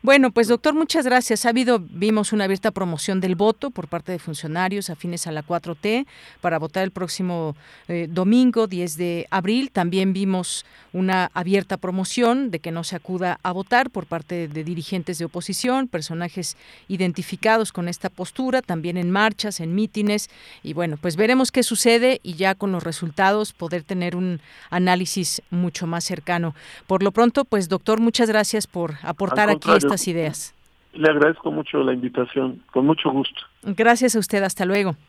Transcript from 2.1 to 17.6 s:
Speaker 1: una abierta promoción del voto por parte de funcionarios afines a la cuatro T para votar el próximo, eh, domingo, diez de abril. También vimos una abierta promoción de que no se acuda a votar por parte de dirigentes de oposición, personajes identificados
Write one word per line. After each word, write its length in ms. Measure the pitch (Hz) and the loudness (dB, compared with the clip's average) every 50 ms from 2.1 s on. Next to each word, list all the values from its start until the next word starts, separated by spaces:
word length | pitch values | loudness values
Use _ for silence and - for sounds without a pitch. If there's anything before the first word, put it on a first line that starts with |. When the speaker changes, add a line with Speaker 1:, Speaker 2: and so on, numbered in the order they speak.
| 220 214 202 - | 2 2 0 0
Speaker 1:
una 140 | 214 214 202 | 0 0 0
abierta 260 | 190 196 190 - 220 | 0 -2 0 0 -4
promoción 480 | 196 196 190 175 165 151 - - 196 190 | -2 -2 -4 -4 -4 -4 -4 -2 -2 -2
del 160 | 185 185 180 | 0 0 0
voto 360 | 165 202 214 220 _ - 277 | 2 2 2 2 _ -4 -8
por 180 | 247 - 165 147 | -8 -8 -10 -8
parte 240 | - 170 - - 185 | -8 -8 -8 -8 -10
de 60 | 165 | -8
funcionarios 720 | - - 160 - - 156 156 170 185 185 196 202 190 - | -8 -10 -10 -8 -8 -6 -4 -2 -2 -2 -2 -4 -6 -8
afines 380 | 170 147 - 175 170 175 - 170 | -12 -10 -8 -8 -8 -8 -8 -8
a 60 | 156 | -8
la 100 | 151 151 | -10 -6
cuatro 320 | _ 175 170 - 175 170 | _ -4 -4 -4 -6 -12
T 300 | _ - 208 220 240 277 _ - - - - - _ | _ -2 -2 -2 -2 -2 _ -12 -20 -20 -20 -20 _
para 200 | - 180 165 156 | -2 -2 -2 0
votar 260 | 156 160 - 190 190 | -4 -4 -4 -4 -4
el 60 | 196 | -4
próximo, 640 | - 185 185 165 - - 185 180 175 170 160 156 151 - - - - - - - | -4 -6 -8 -8 -4 -4 -4 -4 -2 -4 -4 -6 -6 -8 -14 -20 -20 -20 -10 -6
eh, 180 | 175 170 170 160 | -6 -4 -4 -4
domingo, 580 | 170 175 185 196 220 247 254 254 226 233 220 214 | -2 0 2 4 6 6 6 4 4 2 0 0
diez 280 | 190 175 175 175 151 | -2 -4 -4 -4 -4
de 320 | 156 175 175 170 170 - - | -4 -4 -2 -2 -4 -6 -2
abril. 380 | - 190 175 190 220 247 269 269 | -2 -2 0 0 0 0 0 -2
También 420 | _ 202 175 170 170 190 190 190 190 | _ 0 0 2 2 2 2 2 0
vimos 520 | 190 202 196 190 185 180 - - - - _ _ - - _ - | 0 0 0 0 -2 -2 -4 -8 -10 -10 _ _ -20 -20 _ -4
una 360 | 180 185 185 190 185 180 170 _ | -2 0 2 2 2 0 0 _
abierta 420 | - 180 170 196 196 196 _ 196 | -6 -2 0 0 0 0 _ -8
promoción 760 | 180 - 185 180 190 185 - - - 240 233 240 262 277 247 | -6 -4 -4 -2 -2 -2 -2 0 2 2 2 2 2 0 -2
de 80 | 175 160 | -4 -6
que 120 | - 170 | -6 -6
no 140 | 165 170 165 | -6 -6 -6
se 100 | - - | -6 -8
acuda 420 | 170 _ - 185 180 185 180 175 - _ | -10 _ -6 -6 -4 -2 -2 -4 -4 _
a 80 | 185 | -6
votar 380 | 180 185 190 _ 247 240 262 254 _ 196 | -4 -4 -2 _ 2 2 2 0 _ -8
por 80 | 170 | -8
parte 420 | _ 175 165 151 _ 175 175 165 156 | _ -6 -8 -6 _ -6 -6 -6 -6
de 160 | 147 156 156 | -6 -8 -6
dirigentes 540 | 160 175 165 160 - - 185 156 - 180 - | -6 -6 -8 -6 -6 -6 -6 -4 -6 -6 -6
de 80 | 170 | -6
oposición, 600 | 165 - 170 175 - 190 - - 247 254 269 269 247 | -8 -8 -8 -8 -6 -6 -4 0 0 0 0 -2 -2
personajes 680 | - 170 151 - 165 165 175 175 - 196 175 - - _ - - - - _ _ | -6 -8 -6 -6 -6 -6 -6 -8 -8 -8 -8 -8 -10 _ -18 -20 -20 -20 _ _
identificados 840 | 196 175 185 180 170 - 175 - - - - 220 220 226 | -4 -2 -2 -2 -2 -4 -6 -8 -8 -2 2 2 2 2